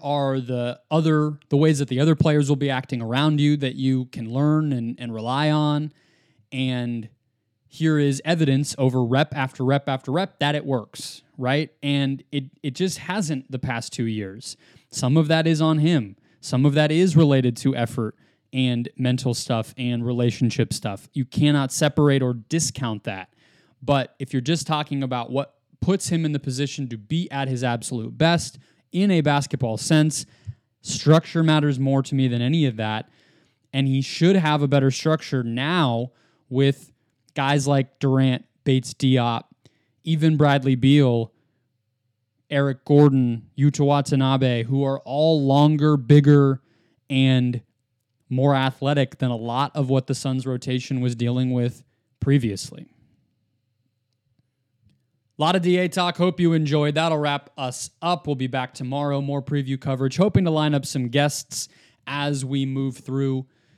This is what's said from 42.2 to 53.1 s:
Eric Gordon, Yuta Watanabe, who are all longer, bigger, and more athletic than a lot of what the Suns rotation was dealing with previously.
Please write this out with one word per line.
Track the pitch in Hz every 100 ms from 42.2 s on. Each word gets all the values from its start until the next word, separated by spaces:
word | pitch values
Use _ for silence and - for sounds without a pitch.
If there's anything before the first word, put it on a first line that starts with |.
| _ _ _
Eric | 143 139 131
Gordon, | - 147 147 135 123 113 - -
Yuta | 143 139 143
Watanabe, | 143 139 139 131 135 131 120
who | 113 135
are | 135 135
all | - 139 160 156 135
longer, | 139 147 151 151 147
bigger, | 117 147 143 143 139 135 _ _ _ _ -
and | 131 131 127 123 120 - _ _ _ _ _ -
more | 127 139 135
athletic | 131 131 135 143 131 -
than | 127
a | 117
lot | 117 123 143 156
of | 131
what | 135 127
the | 135
Suns | 135 131 127
rotation | 127 127 127 - 131
was | 127 117
dealing | 120 127 127
with | 127 120 - _ _ _ _
previously. | 139 139 117 98 - - - _ _